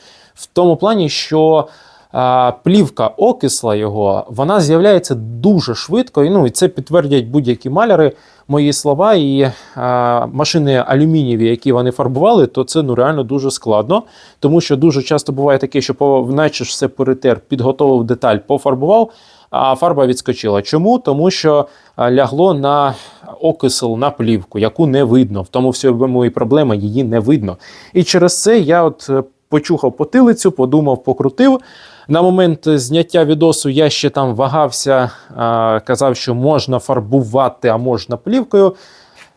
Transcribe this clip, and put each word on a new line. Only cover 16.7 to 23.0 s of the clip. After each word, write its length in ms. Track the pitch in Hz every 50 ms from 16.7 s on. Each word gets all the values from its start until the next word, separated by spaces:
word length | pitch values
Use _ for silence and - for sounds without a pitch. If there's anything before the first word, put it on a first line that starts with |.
все 180 | - - 139 131
перетер, 520 | - - 131 135 131 131 - 127 117 110
підготовив 640 | - - 139 123 117 135 135 - 147 139 131 123 117
деталь, 340 | 113 123 - - 117 107 101
пофарбував, 720 | - - 143 135 - 139 131 127 139 170 208 226 220 220 - _ _ _ _ _ _ _
а 240 | - 127 131 131 131
фарба 320 | - 170 175 160 143 135
відскочила. 560 | 123 127 127 - - 120 - - 107 101 101
Чому? 360 | 101 - 151 156 175 220 247 254
Тому 320 | - 156 139 143 165 185
що, 380 | 185 - - 156 147 147 143 - - _ _ _ _
а, 140 | - 120 123
лягло 440 | 123 135 135 113 135 151 180 190 165
на 400 | 139 139 139 143 143 143 135 120 -